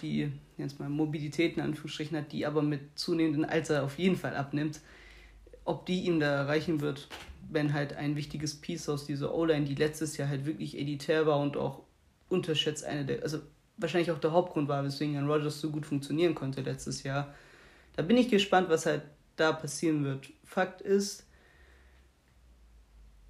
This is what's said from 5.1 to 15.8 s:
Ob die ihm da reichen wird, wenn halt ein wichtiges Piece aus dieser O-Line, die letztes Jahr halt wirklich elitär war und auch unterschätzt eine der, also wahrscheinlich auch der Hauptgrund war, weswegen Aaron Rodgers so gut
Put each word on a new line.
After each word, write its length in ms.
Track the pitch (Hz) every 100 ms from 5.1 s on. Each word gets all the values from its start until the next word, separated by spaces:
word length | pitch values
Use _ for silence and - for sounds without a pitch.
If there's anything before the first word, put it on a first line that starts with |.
| - - - - -
Ob 240 | - 170 -
die 140 | 180
ihm 180 | 185 165
da 260 | 147 143 139
reichen 340 | 151 151 156
wird, 260 | 147 143 - - - - -
wenn 240 | 151 147
halt 200 | 147 143 -
ein 200 | 147 151
wichtiges 400 | 151 151 147 -
Piece 260 | - 170 -
aus 180 | 147 143
dieser 260 | 143 139
O-Line, 320 | - 165 147 143
die 80 |
letztes 420 | 139 151 151 156 -
Jahr 100 | 143
halt 160 | 143 139
wirklich 320 | 156 147 -
elitär 480 | 143 143 - 156 156
war 140 | 143
und 180 | 143 -
auch 240 | 139 135 - _ _ _ _
unterschätzt 540 | 185 160 151 - 151
eine 200 | - 147 139
der, 180 | 139
also 160 | - 147 - _ _ -
wahrscheinlich 340 | 165 180 170
auch 80 | 156
der 120 | 160
Hauptgrund 360 | 165 180 - 143
war, 160 | 143
weswegen 320 | 139 139 151 143
Aaron 120 | 143
Rodgers 280 | 151 147 151
so 120 | 156
gut 160 | 151